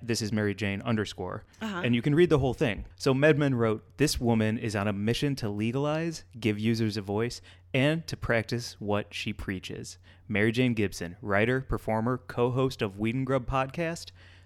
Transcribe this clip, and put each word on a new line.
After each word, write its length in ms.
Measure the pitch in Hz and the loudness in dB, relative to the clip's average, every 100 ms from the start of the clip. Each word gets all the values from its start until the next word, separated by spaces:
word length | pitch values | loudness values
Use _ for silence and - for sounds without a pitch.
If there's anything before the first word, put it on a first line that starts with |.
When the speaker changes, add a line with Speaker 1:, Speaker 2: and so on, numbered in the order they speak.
| 117 | -4
Speaker 1:
This 160 | 113 | -2
Is 100 | 107 | 0
Mary 220 | 107 104 | 0 0
Jane 300 | 98 104 98 | 0 -2 -2
underscore. 600 | 120 110 98 - 92 104 - - | -2 0 -2 -6 -8 -10 -12 -10
Speaker 2:
Uh-huh. 220 | - 196 | -8 -2
Speaker 1:
And 120 | 123 120 | 0 2
you 80 | |
can 100 | 147 | 4
read 160 | 147 175 | 6 6
the 80 | 147 | 6
whole 160 | 135 | 2
thing. 320 | 117 139 98 - - | 0 0 -2 -8 -4
So 180 | 139 135 | 0 6
MedMen 400 | 151 143 143 123 | 6 6 4 2
wrote, 260 | 113 107 - - | 2 0 -4 0
"This 220 | 135 - | 0 2
woman 400 | 117 113 110 113 | 2 4 2 0
is 160 | 117 101 | -2 -2
on 120 | 101 | 0
a 60 | |
mission 420 | 101 107 120 143 135 | 0 0 0 0 -2
to 120 | 107 | -4
legalize, 720 | 104 110 131 147 156 165 160 - 113 | -2 -2 -2 -2 -2 -4 -8 -12 -4
give 200 | 110 104 | -2 0
users 380 | 110 113 110 104 | 2 2 0 -2
a 40 | |
voice, 400 | 98 101 120 - - - - | -2 -2 -2 -6 -16 -20 -4
and 320 | 135 139 165 - | 0 2 0 -4
to 100 | - | -6
practice 600 | - 117 107 120 117 - | 0 0 0 -4 -6 -8
what 320 | 104 104 107 | -2 -2 -2
she 220 | - - | -8 -8
preaches." 640 | 101 - 92 - 98 - - - - - | -8 -6 -8 -8 -12 -12 -16 -20 -18 -4
Mary 240 | 104 110 | 2 2
Jane 240 | 113 127 110 | 4 2 2
Gibson, 400 | 101 - 85 87 | 0 -2 -10 -8
writer, 420 | 107 98 113 131 | -2 2 2 0
performer, 580 | 131 113 - 110 113 123 - | -2 -4 -2 -2 0 -4 -6
co-host 560 | - 123 123 131 - | -2 0 2 -2 -2
of 160 | 107 98 | -6 -2
Weed 160 | 113 127 | -2 -2
and 100 | 131 | -2
Grub 220 | 131 117 | -2 -2
podcast, 600 | 131 135 170 165 170 - - - - | -4 -4 -4 -6 -6 -12 -20 -20 -20